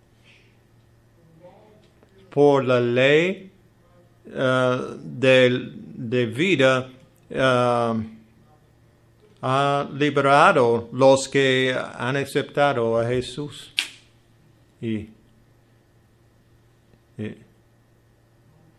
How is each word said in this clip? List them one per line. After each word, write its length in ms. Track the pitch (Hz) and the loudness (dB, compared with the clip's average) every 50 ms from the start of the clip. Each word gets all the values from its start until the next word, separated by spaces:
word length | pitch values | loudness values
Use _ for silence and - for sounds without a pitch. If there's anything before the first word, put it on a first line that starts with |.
| _ _ _ _ _ _ _ _ _ _ _ _ _ _ _ _ _ _ _ _ _ _ _ _ 160 160 160 160 175 180 190 214 214 - _ _ _ _ _ _ _ _ _ _ - _ | _ _ _ _ _ _ _ _ _ _ _ _ _ _ _ _ _ _ _ _ _ _ _ _ _ _ _ _ -20 -20 -20 -20 -20 -20 _ _ _ _ _ _ _ _ _ _ -20 _
Por 340 | - 139 143 143 139 135 127 | 0 4 4 4 4 4 2
la 160 | 127 123 123 | 2 0 0
ley, 720 | 123 120 120 123 131 139 147 156 170 185 190 - - - _ _ _ _ _ _ _ _ _ _ _ _ _ _ _ | 2 0 0 2 2 4 4 2 2 0 -4 -8 -14 -20 _ _ _ _ _ _ _ _ _ _ _ _ _ _ _
eh, 540 | - - 139 135 127 127 131 127 127 127 131 135 131 - - | -16 -8 -4 -2 -2 0 0 0 0 -2 -2 -6 -10 -12 -14
de, 680 | 143 160 143 127 131 131 131 131 127 123 123 123 - - - - - - - | -14 -14 -8 -2 2 4 6 6 4 4 2 -2 -6 -10 -14 -18 -18 -18 -14
de 320 | - 131 113 127 123 123 | -12 -8 -4 -2 -2 -2
vida, 640 | 110 107 123 170 196 175 131 135 131 131 127 127 - - - - _ _ _ _ _ | -2 -2 -4 -2 0 2 2 2 2 2 0 -4 -8 -16 -20 -20 _ _ _ _ _
eh, 640 | - 139 131 131 127 123 123 123 120 120 120 117 113 113 107 - - - - _ _ _ _ _ _ _ _ _ _ _ _ _ _ _ _ _ _ _ _ _ _ _ | -4 -2 0 2 2 2 0 0 0 0 -2 -2 -2 -4 -6 -8 -14 -20 -20 _ _ _ _ _ _ _ _ _ _ _ _ _ _ _ _ _ _ _ _ _ _ _
ha 480 | - 127 131 139 139 143 143 143 139 - 147 | -6 -4 -2 -2 -2 -2 -2 -4 -6 -8 -4
liberado 920 | 135 147 147 131 143 139 139 139 147 160 190 190 143 123 117 117 117 117 - | -2 -2 0 0 0 2 4 6 6 6 6 6 4 2 2 2 -2 -4 -8
los 360 | - 123 135 135 135 135 135 - | 0 4 6 6 6 4 2 -2
que 460 | - 139 135 131 131 131 131 131 127 | -2 0 0 2 0 0 0 -2 -4
han 420 | 127 - - - - 123 123 139 | -4 -8 -10 -10 -8 -6 -4 -4
aceptado 840 | 139 139 - - 147 131 - - 147 143 143 127 120 117 113 113 113 | -4 -6 -4 -4 -6 -6 -4 -2 0 0 0 0 0 -2 0 0 -2
a 80 | 117 | -2
Jesús. 640 | 117 123 127 123 - - - 147 143 - - - - _ - - - - - _ _ _ _ _ _ _ _ _ _ _ _ _ _ _ _ | -2 -2 -4 -4 -6 -10 -12 -12 -12 -14 -18 -20 -6 _ -6 -6 -6 -12 -20 _ _ _ _ _ _ _ _ _ _ _ _ _ _ _ _
Y, 280 | 123 113 110 104 87 - - _ _ _ _ _ _ _ _ _ _ _ _ _ _ _ _ _ _ _ _ _ _ _ _ _ _ _ _ _ _ _ _ _ _ _ _ _ _ _ _ - | -8 -8 -8 -8 -10 -12 -20 _ _ _ _ _ _ _ _ _ _ _ _ _ _ _ _ _ _ _ _ _ _ _ _ _ _ _ _ _ _ _ _ _ _ _ _ _ _ _ _ -14
y 180 | 107 113 - - - _ _ _ _ _ _ _ _ _ _ _ _ _ _ _ _ _ _ _ _ _ _ _ _ _ _ | -12 -12 -14 -16 -20 _ _ _ _ _ _ _ _ _ _ _ _ _ _ _ _ _ _ _ _ _ _ _ _ _ _